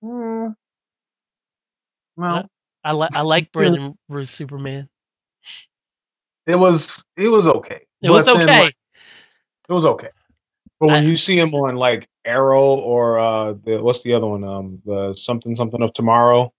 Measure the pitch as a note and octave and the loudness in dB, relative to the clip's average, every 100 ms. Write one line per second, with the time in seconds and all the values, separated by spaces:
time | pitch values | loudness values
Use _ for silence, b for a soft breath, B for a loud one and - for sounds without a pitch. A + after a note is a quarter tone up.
0 | A3 A#3+ A3+ A3+ A3+ G#3+ _ _ _ _ | -14 -12 -10 -8 -10 -12 _ _ _ _
1 | _ _ _ _ _ _ _ _ _ _ | _ _ _ _ _ _ _ _ _ _
2 | _ E3 F3 E3+ G3 _ _ _ D3+ D3+ | _ -10 -6 -6 -8 _ _ _ -6 -4
3 | D#3 D3+ D#3 D#3+ D#3+ D#3+ F#3 D#3+ C#3 - | -2 -2 -2 -2 -2 -2 0 0 -4 -14
4 | - C#3+ C3 - C#3+ C#3 C#3 C#3 C#3 _ | -14 -12 -12 -12 -14 -12 -12 -12 -14 _
5 | _ _ _ _ B B B _ _ _ | _ _ _ _ B B B _ _ _
6 | _ _ _ _ - F3+ F#3 E3 - - | _ _ _ _ -2 2 4 4 0 -8
7 | - - G#3+ A3 E3+ - - - _ _ | -12 -4 0 2 4 2 -2 -16 _ _
8 | F3+ E3+ G3 A#3+ E3 A#3+ E3 - _ b | 2 4 6 4 6 4 4 -2 _ b
9 | b b b b b _ - F3 D#3 A2 | b b b b b _ -4 0 2 0
10 | - _ _ _ _ _ _ - D#3 D3+ | -6 _ _ _ _ _ _ 0 2 4
11 | D3+ E3 - F3+ E3 D3 C3+ B2+ B2+ A2+ | 4 0 0 2 2 0 -2 0 0 -2
12 | - _ A#2 B2 C3+ C3+ C#3 C3+ A#2 A#2+ | -4 _ -4 0 2 4 4 2 0 0
13 | A#2 A2+ A2+ A2 G#2+ G#2 A2 A2 A#2 A#2+ | 0 0 0 -2 -4 -6 -4 -2 -2 -2
14 | A#2+ A#2+ A2+ G2+ G2 G2 F#2+ F#2 G#2 G2+ | 0 -2 -2 -6 -8 -10 -12 -14 -8 -6
15 | G2 F#2+ - A#2+ A#2 A2+ A2+ A#2 A2+ - | -6 -6 -6 -6 -6 -6 -6 -4 -4 -2
16 | A2+ A#2 A#2+ A#2+ B2 | 2 4 6 4 2